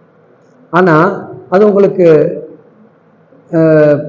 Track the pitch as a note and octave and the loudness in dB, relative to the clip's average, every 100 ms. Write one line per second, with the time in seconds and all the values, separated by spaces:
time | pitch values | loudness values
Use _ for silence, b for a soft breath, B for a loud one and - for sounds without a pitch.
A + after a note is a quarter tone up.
0 | _ _ _ _ _ _ _ E3 F#3 D#3 | _ _ _ _ _ _ _ -2 0 0
1 | F#3 - - - - F#3 G#3+ G3 F#3+ F3+ | 0 -4 -12 -20 -6 0 0 2 0 0
2 | E3+ D3+ C#3+ - - - _ _ _ _ | 2 2 0 -6 -14 -20 _ _ _ _
3 | _ _ _ _ _ E3 D#3+ D#3 D3+ C#3+ | _ _ _ _ _ -2 2 2 2 0